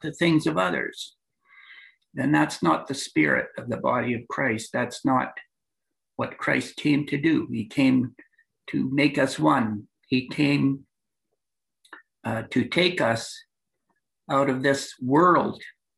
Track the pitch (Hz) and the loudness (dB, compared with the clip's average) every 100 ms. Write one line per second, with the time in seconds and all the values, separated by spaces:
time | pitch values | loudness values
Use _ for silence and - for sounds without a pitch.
0 | 156 - 170 156 160 160 - 156 - - | -10 0 4 4 2 0 0 0 -4 -10
1 | - _ _ _ _ - - - - _ | -18 _ _ _ _ -20 -20 -20 -20 _
2 | _ - 131 151 151 - 165 160 - - | _ -4 2 2 2 0 0 0 -2 -8
3 | - - 76 62 - - 120 113 131 123 | -4 0 2 2 -2 -8 -8 -4 -2 0
4 | 120 117 120 - 135 110 - 127 120 - | -2 -4 -6 -4 -2 -2 -4 -4 -4 -2
5 | 135 131 131 - - _ _ _ _ _ | 0 0 0 -10 -20 _ _ _ _ _
6 | _ - 113 - - 135 127 - 151 143 | _ -8 -8 -4 -2 -2 -2 -4 2 2
7 | 147 143 156 143 - 117 107 - 135 127 | 0 0 2 2 0 -6 -4 2 4 4
8 | 123 - - _ _ _ - - 135 139 | 0 -6 -20 _ _ _ -8 -4 -2 2
9 | 143 143 135 - 151 143 110 104 - _ | 2 2 -2 0 2 2 0 -4 -10 _
10 | _ 127 127 - 147 143 135 135 - _ | _ -2 -2 -2 0 2 0 -2 -8 _
11 | _ _ _ _ _ _ _ _ _ - | _ _ _ _ _ _ _ _ _ -20
12 | _ _ - 113 113 131 117 170 180 - | _ _ -8 -6 -2 -2 0 0 0 2
13 | 120 113 - - _ _ _ _ _ _ | 0 0 -6 -16 _ _ _ _ _ _
14 | _ _ - 139 139 131 139 139 - - | _ _ -2 0 2 2 0 0 -4 -8
15 | 127 143 180 160 107 - - _ _ | 0 4 6 4 2 -6 -16 _ _